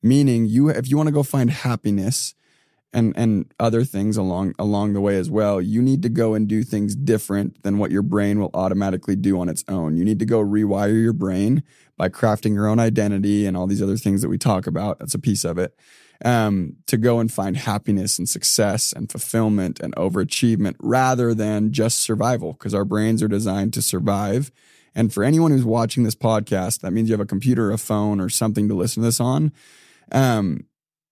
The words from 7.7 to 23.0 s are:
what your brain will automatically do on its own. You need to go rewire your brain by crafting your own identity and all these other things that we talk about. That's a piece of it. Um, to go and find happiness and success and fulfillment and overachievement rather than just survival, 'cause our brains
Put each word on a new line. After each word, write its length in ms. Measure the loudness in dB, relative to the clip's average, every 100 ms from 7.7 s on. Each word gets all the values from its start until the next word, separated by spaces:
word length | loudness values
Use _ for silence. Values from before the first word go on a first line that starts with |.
| -2
what 120 | 0
your 120 | 0
brain 360 | 0 0 2 0
will 120 | -2
automatically 640 | -2 -2 0 -2 -2 -2 -2
do 240 | 0 0
on 80 | -2
its 160 | -6 -6
own. 300 | -4 -2 0
You 80 |
need 140 | 0 0
to 80 | 0
go 180 | 0
rewire 580 | 2 2 2 0 2 2
your 120 | 2
brain 480 | 0 -2 0 2 0 -2 _ _ _
by 140 | -4
crafting 420 | 0 0 2 0
your 140 | 0 2
own 120 | 2
identity 680 | 2 2 0 0 2 2 0
and 100 | -2
all 100 | -2
these 160 | -2
other 140 | -2 -2
things 240 | 0 0
that 80 | 0
we 80 | 0
talk 300 | 0 0 -2
about. 320 | -4 -4 -6
That's 160 | -6
a 40 | -4
piece 240 | -2 -2
of 140 | -2 -2
it. 180 | -4 _ _ -20 _ _
Um, 520 | 0 2 2 0 -2 -8 -4
to 100 | 0
go 220 | 2 2
and 120 | 0
find 280 | -2 -4 -4
happiness 600 | -4 -4 0 -2 0 -4
and 80 | -4
success 640 | -4 -2 0 0 0 -4
and 200 | -6 -10
fulfillment 680 | -8 -4 0 2 2 0 -4
and 140 | -8 -2
overachievement 800 | -2 0 -2 2 2 2 0 -2
rather 540 | -2 2 2 2 0
than 380 | 0 0 0 0
just 260 | 2 0 0
survival, 560 | -2 0 0 0 -4
'cause 180 | -8 -4
our 140 | -2 0
brains 360 | 0